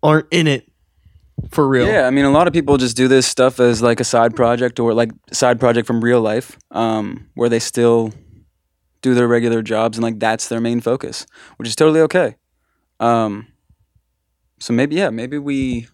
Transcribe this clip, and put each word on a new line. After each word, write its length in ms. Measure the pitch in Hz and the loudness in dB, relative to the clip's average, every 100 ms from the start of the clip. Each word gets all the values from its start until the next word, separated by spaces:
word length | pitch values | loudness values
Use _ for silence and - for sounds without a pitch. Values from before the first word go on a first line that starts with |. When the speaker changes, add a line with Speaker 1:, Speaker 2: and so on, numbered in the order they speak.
Speaker 1:
aren't 240 | 151 156 - | 2 0 0
in 160 | 175 160 | 0 0
it 200 | 135 _ _ _ _ _ _ _ - - | -2 _ _ _ _ _ _ _ -14 -8
for 180 | - 139 | -2 2
real. 200 | 131 151 | 2 2
Speaker 2:
Yeah, 180 | 214 131 | 2 2
I 60 | |
mean, 120 | 139 139 | 2 2
a 40 | |
lot 140 | 147 175 | 4 2
of 60 | |
people 240 | 170 139 143 | 0 2 2
just 180 | 127 117 | 0 0
do 120 | 127 | 4
this 180 | 131 123 | 4 2
stuff 340 | - 127 127 | 2 0 4
as, 220 | 123 113 | 2 2
like, 180 | 120 117 | 0 0
a 40 | |
side 320 | 123 120 127 - | 0 2 2 2
project 440 | 120 120 123 113 | 0 2 -2 -2
or, 140 | 117 | -2
like, 180 | 113 117 - _ | 0 -2 -4 _
side 260 | - 127 120 | -2 0 2
project 280 | 127 117 113 | 2 2 0
from 140 | 117 | -2
real 200 | 117 123 | 2 2
life, 360 | 110 107 - - _ | 2 -2 -6 -20 _
um, 580 | - 113 110 104 - - | -4 -2 -2 -6 -12 -16
where 160 | - 120 | -4 0
they 100 | 117 | 0
still 540 | - - 117 117 113 107 - - _ _ _ _ _ _ | -2 0 2 2 -2 -8 -20 -20 _ _ _ _ _ _
do 140 | 131 123 | 0 2
their 120 | 120 | 2
regular 340 | 117 117 117 | 2 0 -2
jobs 340 | 110 110 113 110 | -2 -2 -2 -2
and, 60 | |
like, 160 | 113 110 | -6 -2
that's 280 | 110 110 - | -2 -2 -4
their 120 | 113 | -4
main 180 | 117 120 | -2 -2
focus, 440 | 117 127 - - - _ - _ | -2 -4 -6 -12 -16 _ -20 _
which 100 | 117 | -10
is 80 | - | 2
totally 240 | 156 156 | 4 4
okay. 340 | 156 185 139 - _ _ _ _ _ _ | 2 2 -2 -6 _ _ _ _ _ _
Um, 480 | 117 117 110 101 113 _ _ _ _ _ _ _ _ _ _ _ | 0 0 -2 -6 -14 _ _ _ _ _ _ _ _ _ _ _
so 120 | - | -4
maybe, 240 | 120 143 156 | -2 0 -2
yeah, 140 | 185 | -2
maybe 300 | 113 123 147 | -4 -8 -10
we 480 | 143 139 131 120 117 | -6 -4 -4 -6 -10